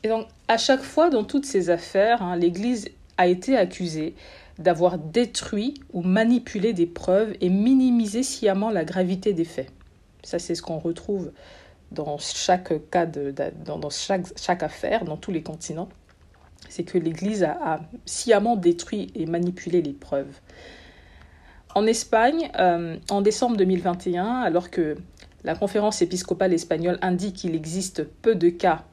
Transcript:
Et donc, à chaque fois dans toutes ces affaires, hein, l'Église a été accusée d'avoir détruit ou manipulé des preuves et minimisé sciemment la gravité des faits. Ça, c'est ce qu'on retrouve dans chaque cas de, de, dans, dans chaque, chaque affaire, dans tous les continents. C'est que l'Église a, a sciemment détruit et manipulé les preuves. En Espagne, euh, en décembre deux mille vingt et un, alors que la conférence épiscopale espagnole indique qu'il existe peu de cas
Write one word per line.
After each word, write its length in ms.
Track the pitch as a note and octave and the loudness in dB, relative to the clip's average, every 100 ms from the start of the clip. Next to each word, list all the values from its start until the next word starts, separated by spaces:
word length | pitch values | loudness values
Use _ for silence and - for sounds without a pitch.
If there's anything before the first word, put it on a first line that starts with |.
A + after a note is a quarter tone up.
Et 40 | A3 | 0
donc, 180 | A3 A3 - - | -2 -4 -14 -2
à 80 | A3+ | 0
chaque 240 | - C4+ | 4 2
fois 300 | - - E4+ | 2 4 4
dans 140 | C4 | 4
toutes 200 | G3+ C#4 | 0 -2
ces 240 | C#4 G3 E3+ | 0 -2 2
affaires, 540 | E3+ - F#3+ G#3 A#3 | 0 0 2 4 2
hein, 120 | F3+ | 0
l'Église 540 | F3 F3 F3+ A3+ A#3+ G3+ - - - | 0 0 0 -2 -2 -6 -16 -12 2
a 80 | F3+ | 4
été 320 | F3+ A3 C4 | 4 2 2
accusée 560 | F#3 - F3+ D#3 D#3+ - - - - - | 2 -2 -6 -4 -6 -8 -20 -20 -20 -2
d'avoir 400 | E3+ D#3+ F3 F3 | 0 4 2 2
détruit 760 | D#3 E3 A#3+ - - G#3 A#3 C#4+ - | -2 0 0 -4 -4 -4 -4 -6 -10
ou 100 | F#3 | -4
manipulé 720 | F3 G3 A3+ B3 - G#3 G#3 | 0 2 4 4 2 -2 0
des 140 | F#3+ E3+ | 2 0
preuves 460 | - - F#3 A3 - | 0 2 2 2 0
et 80 | F#3 | 0
minimisé 760 | F#3+ A3 C4+ B3+ A#3+ G#3+ G#3+ | 2 6 6 6 4 2 -2
sciemment 460 | C4 - G#3+ F#3+ G#3+ | -4 0 2 2 0
la 140 | G3+ | 0
gravité 480 | D#3+ F#3+ F#3 F#3 G#3 | -2 0 0 2 0
des 120 | F3 | 0
faits. 260 | E3 - - - - _ _ _ | -2 -4 -10 -14 -20 _ _ _
Ça, 160 | - E3+ | -8 -8
c'est 160 | E3 E3 | -4 -8
ce 60 | |
qu'on 180 | - D#3+ | -6 -6
retrouve 500 | E3 E3 - G3+ F3 - - - - - _ | -4 -6 -6 -6 -6 -14 -20 -20 -20 -20 _
dans 260 | - D3+ D3 | -8 -6 -6
chaque 720 | - - - F3+ F#3 D#3 - | -6 -6 2 2 2 -4 0
cas 160 | F3+ E3 | 0 0
de, 240 | D3+ C#3 | -4 -6
de, 140 | C#3 C#3+ - | -4 -6 -6
dans, 140 | D#3 D3+ | -10 -8
dans 120 | D3+ | -8
chaque, 360 | - - - F3 - | -8 -2 -2 -2 -8
chaque 280 | - F3+ | -4 -2
affaire, 400 | D#3 - - A3+ | -2 -6 -2 -2
dans 120 | F#3 D#3 | -2 -8
tous 140 | - | -6
les 140 | E3+ | -6
continents. 440 | D#3 D#3+ - D#3 G3 - _ _ _ _ _ _ - | -6 -12 -10 -10 -10 -14 _ _ _ _ _ _ -20
C'est 140 | - | -10
que 160 | E3+ F#3 | -2 0
l'Église 460 | E3 D#3+ G3 G#3+ | 0 -2 -4 0
a, 120 | E3 D3+ | 0 0
a 180 | D4+ D#3 D#3+ - | -4 -4 -6 -18
sciemment 520 | - - - G#3 G#3+ A#3 | -12 -8 2 4 4 2
détruit 560 | F3 E3+ - G#3 F#3 | 2 2 -4 -8 -8
et 120 | - D#3+ | -6 -4
manipulé 540 | E3+ F3 F3+ - F3 | -2 -2 -4 -2 0
les 120 | D3+ | 0
preuves. 480 | C#3 - C#3 C#3 C#3 _ - - - - - - - - - - - _ - | -6 -4 -4 -4 -12 _ -20 -20 -20 -20 -20 -20 -20 -20 -20 -20 -20 _ 0
En 100 | G#3+ | 2
Espagne, 640 | A3+ - A3 A#3+ D#4+ D4 - | 2 2 4 4 2 -2 2
euh, 380 | F3+ E3+ E3+ D#3+ - | 4 4 -2 -8 -2
en 100 | G3+ | 2
décembre 360 | G3+ G#3+ B3 A3 | 2 2 0 2
deux 80 | |
mille 180 | F#3 F#3 | 2 2
vingt 220 | F3 F3+ F#3 | 0 -2 -2
et 100 | F3 | -2
un, 220 | G3 B3+ | 0 0
alors 300 | A3+ E3 F3 | 0 0 -2
que 260 | - D#3 D3 - - - - | -2 -2 -4 -10 -20 -20 -12
la 100 | - | -8
conférence 480 | E3 G3+ G#3+ G#3 G#3+ | -2 0 2 0 2
épiscopale 500 | E3+ F#3 - F3+ F#3+ | 0 0 -4 0 2
espagnole 460 | E3 - D#3+ E3+ F3 | 2 0 -2 0 0
indique 360 | F#3 F3+ G3+ F#3 | 0 0 -2 -6
qu'il 180 | F#3 | -4
existe 480 | D#3+ D#3+ F3 F#3 - D3+ - | -4 -4 -6 -6 -6 -8 -2
peu 120 | - | 0
de 140 | G#3+ E3+ | 4 2
cas 340 | F3 F#3 D3+ - | 4 0 0 -4